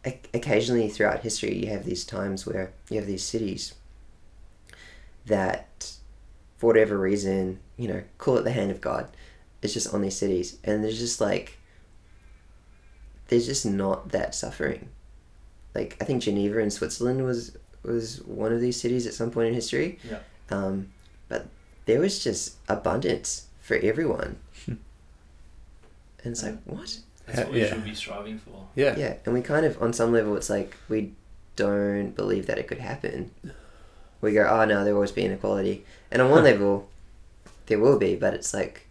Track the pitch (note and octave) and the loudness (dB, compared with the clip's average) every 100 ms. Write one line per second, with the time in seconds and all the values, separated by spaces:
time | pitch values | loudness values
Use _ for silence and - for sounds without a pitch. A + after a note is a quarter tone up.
0 | C3 - - A#2 D3 A2 A2 A#2+ G#2+ - | -8 -10 -6 -6 2 2 4 2 0 2
1 | G#2 - A2+ - G#2 G2 G2+ G2+ - - | 0 0 -4 -4 -4 -4 -4 -4 -4 -6
2 | - F#2+ G2 F#2+ - F#2+ F#2 - - G#2+ | -6 -6 -4 -4 -6 -6 -6 -12 -6 -6
3 | G2 F#2+ - A2+ G#2 F2+ - - - - | -4 -6 -4 -4 -4 -4 -10 -14 -20 -20
4 | - - - - - - - - - - | -20 -20 -20 -20 -20 -20 -20 -20 -20 -20
5 | - - A2 G#2 F#2 - - - - - | -20 -20 0 2 2 -2 -8 -16 -16 -16
6 | - - - - - - A#2 A2 G#2+ G2+ | -20 -20 -20 -20 -20 0 6 6 6 4
7 | F#2+ G2+ G2 F#2+ F#2 F#2+ - - A#2 F#2+ | 2 2 2 0 -2 -6 -14 -8 -6 -6
8 | - - - B2+ - B2 G2+ F#2 - - | -8 -4 2 2 2 0 -2 -2 -4 -4
9 | - - - - - - G#2 A2 - G#2 | -6 -14 -20 -20 -20 -6 -4 -4 -2 -2
10 | G2 F#2+ G2+ F2+ F2+ - - G#2+ G#2+ A2+ | -2 0 0 0 -2 -6 -2 0 0 -2
11 | A#2 - G#2 F#2 - - - - - - | -4 0 0 0 -4 -18 -20 -20 -20 -20
12 | - - - - - - - - - - | -20 -20 -20 -20 -20 -20 -20 -20 -20 -20
13 | - - - A#2+ A#2+ C3+ A2 G2 G2 - | -20 -20 2 2 2 -2 0 0 0 -2
14 | - - - - - - D2+ - - - | -2 -4 -2 -6 -8 -4 -4 -4 -12 -20
15 | - - - - - - - - A2 - | -20 -20 -20 -20 -20 -20 -8 -6 -6 -6
16 | - B2+ G#2+ G2+ G2+ A2 G#2+ G2+ - - | -2 0 0 0 0 2 0 -2 -6 -2
17 | A#2+ C3 B2+ A#2+ - - - - - A#2 | 0 0 0 -2 -6 -16 -20 -14 -4 -4
18 | A2+ B2+ - G#2+ G#2+ A#2 B2 A#2+ A#2+ B2 | -4 -12 -12 -4 0 2 0 0 0 0
19 | A#2 - A#2 A#2 A2+ A#2+ A2+ C3+ E3 - | -2 -4 -4 0 0 0 -2 -2 -2 -6
20 | A#2 G#2+ - - - G2+ F#2+ G2 F#2+ - | -12 -12 -14 -20 -6 -4 -2 -4 -8 -16
21 | - - - A#1+ - - - - - A#2+ | -20 -20 -8 -8 -8 -20 -20 -8 2 4
22 | F#3+ G3 B2+ F#2 - - - - - F#2+ | 4 0 -2 -2 -6 -10 -4 -2 0 0
23 | - - - - - - - - G#3 C#3 | 0 -2 -4 -8 -12 -20 0 2 2 2
24 | D#3 - - - - - - A2+ - - | 0 0 -4 -8 -16 -14 -10 -10 -12 -20
25 | - - - - - - - - - - | -20 -20 -20 -20 -20 -20 -20 -20 -20 -20
26 | - - A#2+ A#2 G#3+ A3 - - - - | -20 -14 -10 -8 -8 -10 -12 -12 -12 -14
27 | - - - B2 G#2 A#2+ G#2 A2+ G#2 G#2 | -16 -20 -6 -4 0 2 2 0 -6 -10
28 | - G2 G#2 A2 - - - - C#3 A2+ | -10 -10 -10 -12 -14 -18 -10 0 2 2
29 | C3+ - - B2 B2 D3+ D#3 - A#2 A#2 | -4 -4 -2 -2 2 2 2 2 -2 2
30 | A#2 A#2 G#2+ G2+ - G#2 F#2+ - - A2 | 4 4 4 -2 0 -2 -2 -12 -4 -4
31 | G2 - - - - - G2+ G2+ G2+ G2+ | -4 -10 -20 -20 -14 -2 0 2 0 0
32 | G2+ - G2+ G2 F#2+ A2+ - - B2 - | -2 -4 0 0 0 -4 -4 -8 -8 -6
33 | - - - - - - - - - - | -6 -6 -10 -12 -16 -16 -20 -20 -20 -20
34 | - - G#2+ G#2+ G2+ A2+ G#2+ G2+ G2+ G2+ | -20 -2 4 6 6 6 6 6 4 4
35 | G2+ - G2 F#2+ G2+ G2+ G2 G2 - - | 2 0 -2 0 0 0 0 -2 -10 -20
36 | - B2 C3 D#3+ D3+ G#2 G2+ G2+ - - | -2 4 8 8 8 8 4 2 -4 -20
37 | - - - - - - - G#2+ A#2+ C#3+ | -20 -20 -20 -20 -20 -20 0 4 6 6
38 | F#2 - - - - G2 - - - | 4 2 0 0 -4 -4 -4 -8 -20